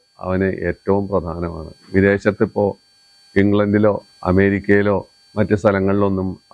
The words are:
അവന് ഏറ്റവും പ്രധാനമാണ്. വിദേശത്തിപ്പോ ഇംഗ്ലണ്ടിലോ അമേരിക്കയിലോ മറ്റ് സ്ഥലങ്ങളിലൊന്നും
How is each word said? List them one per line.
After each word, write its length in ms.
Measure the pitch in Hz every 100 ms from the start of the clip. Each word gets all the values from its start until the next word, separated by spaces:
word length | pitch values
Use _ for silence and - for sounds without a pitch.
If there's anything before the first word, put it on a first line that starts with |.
| _ _ 90
അവന് 220 | 92 95 87 87
ഏറ്റവും 340 | 87 - 98 98
പ്രധാനമാണ്. 600 | 95 82 85 85 82 80 - - 98
വിദേശത്തിപ്പോ 680 | 98 101 107 98 104 110 101 - _ _ _ _ _ 98
ഇംഗ്ലണ്ടിലോ 520 | 101 101 104 104 107 101 - _ 90
അമേരിക്കയിലോ 680 | 92 98 101 98 101 101 98 - _ _ -
മറ്റ് 180 | 107 104
സ്ഥലങ്ങളിലൊന്നും 680 | 110 98 95 101 101 95 92 87 _